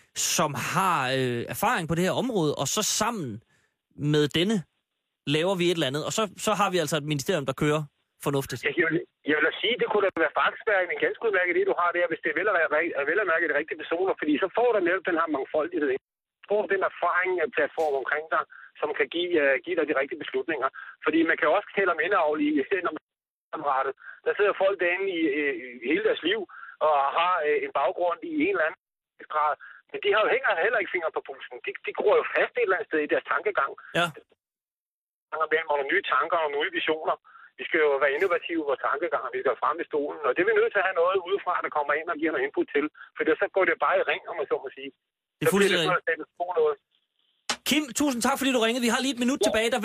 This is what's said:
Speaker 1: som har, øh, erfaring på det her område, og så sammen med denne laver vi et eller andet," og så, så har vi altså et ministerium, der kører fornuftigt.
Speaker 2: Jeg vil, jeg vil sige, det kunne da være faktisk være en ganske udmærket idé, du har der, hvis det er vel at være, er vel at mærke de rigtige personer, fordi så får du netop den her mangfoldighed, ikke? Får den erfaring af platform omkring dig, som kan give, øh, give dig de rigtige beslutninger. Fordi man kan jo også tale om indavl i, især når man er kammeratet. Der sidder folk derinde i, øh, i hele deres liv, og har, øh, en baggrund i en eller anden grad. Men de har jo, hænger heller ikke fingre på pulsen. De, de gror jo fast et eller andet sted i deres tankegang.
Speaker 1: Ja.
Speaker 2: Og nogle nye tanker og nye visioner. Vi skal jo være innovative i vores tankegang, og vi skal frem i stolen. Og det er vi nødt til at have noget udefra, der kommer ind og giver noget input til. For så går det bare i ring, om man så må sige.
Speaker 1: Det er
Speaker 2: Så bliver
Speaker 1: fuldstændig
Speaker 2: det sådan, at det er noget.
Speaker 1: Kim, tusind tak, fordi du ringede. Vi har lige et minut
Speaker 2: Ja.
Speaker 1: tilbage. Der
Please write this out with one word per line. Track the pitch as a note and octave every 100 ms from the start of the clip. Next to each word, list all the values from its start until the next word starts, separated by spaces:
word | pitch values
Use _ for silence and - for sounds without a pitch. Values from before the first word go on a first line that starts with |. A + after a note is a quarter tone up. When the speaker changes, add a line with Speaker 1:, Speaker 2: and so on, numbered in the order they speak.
| _ -
Speaker 1:
som | - - D3+ C3+ -
har, | D3+ F#3+ D#3 B2+ C3
øh, | B2+ A#2+ - -
erfaring | G#3+ A#3 D#3
på | E3
det |
her | F#3 C3
område, | B3 G#3 D3+ -
og | C#3
så | G#3+
sammen | - - A3 A3+ C3 G#2 - _ _ _ _ - D3
med | D3+ D3 D#3
denne | G3 G#3+ - _ _ _ _ _ - D3+
laver | F3+ F#3
vi | F3
et | E3+
eller | C3+
andet," | D3 A#2+
og | G#3+
så, | G3+ - A3
så | F#3+
har | G3+
vi | F3+
altså | D3 D#3
et | D3
ministerium, | D3 - F3 C3+
der | -
kører | D3+ D3+ D3 _ _ _ D3+
fornuftigt. | C#3 - B2+ - D#3+
Speaker 2:
Jeg | E3
vil, | D#3+ - _ C#3
jeg | D3+
vil | D#3+ -
sige, | G3+ B3
det | A3+
kunne | G#3 G3
da | D#3+ D3+
være | -
faktisk | E3 - A3+
være | G3 F3+ -
en | -
ganske | G#3+ A3+
udmærket | F#3+ F3+ F3
idé, | G3
du | E3
har | F3 F3
der, | F3
hvis | D#3+
det | E3
er | D#3
vel | G#3
at | F3+
være, | D3+ D3+ E3+ C#3
er | C#3+
vel | F#3
at | F#3+
mærke | E3 E3
de | C#3+
rigtige | D#3+ -
personer, | - E3+ F#3+ -
fordi | D3+ C#3+
så | F#3 A3
får | A#3+ G#3+
du | E3+
netop | F#3 F#3
den | D#3+
her | D#3 C#3
mangfoldighed, | B2 D#3 D3 - C#3+ C3
ikke? | - _ _ _ -
Får | G#3 F#3+
den | G3 E3
erfaring | - F3 F3 F#3 F3+
af | D3+ D#3+
platform | C#3 - D#3 C#3
omkring | A#2+ D3+ D#3+ D#3+
dig, | C#3+ - - -
som | D3+ C#3+
kan | C#3+ E3+
give, | F3+ E3
øh, | C#3 B2+ D#3+
give | E3
dig | D3+
de | C3+
rigtige | C#3 D#3
beslutninger. | - - - D#3+ C3+ - - - D#3
Fordi | D#3+ D#3+
man | D#3+
kan | D3+
jo | F#3+
også | - G#3
tale | F#3+ D#3+
om | E3+
indavl | G3 D3+ D#3 D3
i, | D3
især | - F#3 E3+
når | D#3
man | -
er | _ _ _ _
kammeratet. | D#3+ C#3+ C3+ C3+ - - - D#3
Der | D#3
sidder | G3+ -
folk | - -
derinde | F3 F3+ G3 E3+
i, | D#3+ D3
øh, | C#3+ A#2 B2+ B2
i | B2
hele | F#4+ A4
deres | - E4
liv, | A4 F4 - - - D3+
og | C#3+ C#3 D#3+
har, | F3+ F3+ D3+
øh, | D3 C#3
en | C#3
baggrund | D#3 G3 F3 E3 F3
i | D#3 F3
en | F#3
eller | D#3
anden | F3+ _ _ _ _ D3 D3+
grad. | D3+ C#3 - - _
Men | C#3
de | G3+
har | G#3 G#3+
jo, | B3
hænger | C4 E3+ D#3
heller | A#3
ikke | F3+ F3+
fingre | D#3 D3
på | -
pulsen. | C3 - A#2+ -
De, | - -
de | -
gror | G#3 E3
jo | - D3+
fast | A3 B3
et | G#3
eller | F3+
andet | -
sted | D#3
i | D3
deres | D3+ -
tankegang. | B2+ G#3 E3+ C3+ - - E3
Speaker 1:
Ja. | E3+ - - _ _ _ _ _ _ _ _ _ _ D#3
Speaker 2:
Og | D#3 D#3 D#3+
nogle | C#3+ C#3
nye | F#3 -
tanker | C#3 D#3+ E3+ D3+
og | C#3+
nye | E3+ E3+
visioner. | - D#3 F3 D#3 - - - -
Vi | C3
skal | E3 D3+
jo | C3+
være | D3 D3
innovative | F#3+ E3 - E3
i | C#3+
vores | B2+ A#2+
tankegang, | C#3 E3 C3 B2
og | B2+
vi |
skal | C3+ A2
frem | B2 E3
i | -
stolen. | C#3+ - D#3+ C3+
Og |
det | B2
er | G3+
vi | G#3+
nødt | A3+
til | G3+
at | F#3
have | F3+
noget | F3 F#3+ F3
udefra, | G3 F3+ E3+ D#3+
der | D3+
kommer | C#3+ D3
ind | E3
og | D#3
giver | D#3+
noget | D3 C#3
input | F3 D#3 D3
til. | D3+ - - -
For | D3+ D#3
så | G3 G3
går | F3+
det | D#3+ D3
bare | F#3
i | D3+
ring, | E3 D#3+
om | F3
man | -
så | D3
må | C3 -
sige. | C3+ - _ _ _ _
Speaker 1:
Det | D#3
er |
Speaker 2:
Så |
bliver |
Speaker 1:
fuldstændig | F#3+ G3 F3
Speaker 2:
det | D#3+
sådan, | E3+
at | -
det | D#3
er | D3+ - F3 E3+
noget. | D3+ C#3+ _ _ _ _ _ _ - - -
Speaker 1:
Kim, | D4 C#4 -
tusind | C#4+ A#3+ A#3+
tak, | C#4
fordi | C4 B3
du | A3+
ringede. | B3+ A#3+
Vi | B3+
har | C4
lige | A#3+
et | B3
minut | C#4+
Speaker 2:
Ja. | G#3
Speaker 1:
tilbage. | A3 A3+
Der | B3+